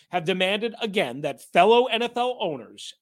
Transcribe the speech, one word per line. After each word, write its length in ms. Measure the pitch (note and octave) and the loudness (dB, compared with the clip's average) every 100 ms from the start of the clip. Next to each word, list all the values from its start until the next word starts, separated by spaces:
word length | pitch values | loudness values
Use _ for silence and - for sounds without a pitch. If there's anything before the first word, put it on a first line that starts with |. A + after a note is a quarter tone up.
| _ | _
have 140 | F3+ | -4
demanded 520 | E3+ F#3 F#3 G#3 A3+ A3 | -2 0 0 -2 -4 -6
again 420 | A3+ G3 D3+ B2 | -4 -2 -2 -4
that 200 | D3 C#3 | -8 -8
fellow 440 | - - F#3+ A#3 B3 | 0 4 6 6 4
N 160 | A3 | -2
F 140 | A#3 A#3 | -4 -4
L 200 | B3 B3 | -4 -4
owners 560 | F#3+ C#3 G2+ G2+ - - | -6 -6 -12 -18 -20 -16